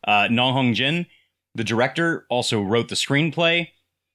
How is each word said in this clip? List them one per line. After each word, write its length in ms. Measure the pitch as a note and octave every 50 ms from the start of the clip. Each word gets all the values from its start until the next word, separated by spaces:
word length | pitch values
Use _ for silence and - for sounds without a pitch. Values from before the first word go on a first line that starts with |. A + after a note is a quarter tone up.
| -
Uh, 220 | - G#2 G#2 G2+ G#2
Na 220 | A#2 A#2+ B2 C3 B2+
Hong 200 | C3+ C3 B2 A2+
Jin, 320 | G2 B2+ C#3 D#3+ F3 F3 _ _ _ _ _ _ _ _ _ _
the 80 | A2 A2+
director, 600 | G2+ A#2 A2+ A#2+ - - D#3+ E3+ E3 D#3+ - _ _
also 320 | A#2+ B2 A#2+ - A#2 G#2+
wrote 280 | G2+ F#2+ A2 A#2 A2+ -
the 60 | G2+
screenplay. 760 | - - - C#3 C#3 D#3 E3 - E3 E3+ E3 E3 E3+ E3+ - _ _ _ _ _ _ _ _ _